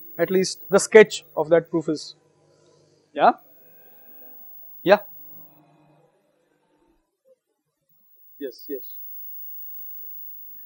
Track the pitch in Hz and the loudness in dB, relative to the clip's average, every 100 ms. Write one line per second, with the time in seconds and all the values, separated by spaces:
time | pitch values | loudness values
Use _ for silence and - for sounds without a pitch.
0 | - - 170 190 185 - - 196 - 220 | -14 -6 0 0 0 -4 0 0 6 8
1 | 214 - - - 156 165 160 165 156 151 | 8 4 -12 -6 2 2 2 -4 -4 -6
2 | - - _ _ _ _ _ _ _ _ | -8 -20 _ _ _ _ _ _ _ _
3 | _ - 185 - - - - - - - | _ 0 2 2 -6 -20 -20 -20 -20 -20
4 | - - - - - - - - 165 202 | -20 -20 -20 -20 -20 -20 -20 -4 2 2
5 | - - - - - - - - - - | 2 -20 -20 -20 -20 -20 -20 -20 -20 -20
6 | _ _ _ _ _ _ _ _ _ _ | _ _ _ _ _ _ _ _ _ _
7 | _ _ 523 523 _ _ _ _ _ _ | _ _ _ _ _ _ _ _ _ _
8 | _ _ - - 135 - - 139 - - | _ _ -20 -14 -14 -14 -14 -14 -14 -20
9 | - - - - - - - - - - | -20 -20 -20 -20 -20 -20 -20 -20 -20 -20
10 | - - - - - - | -20 -20 -20 -20 -20 -20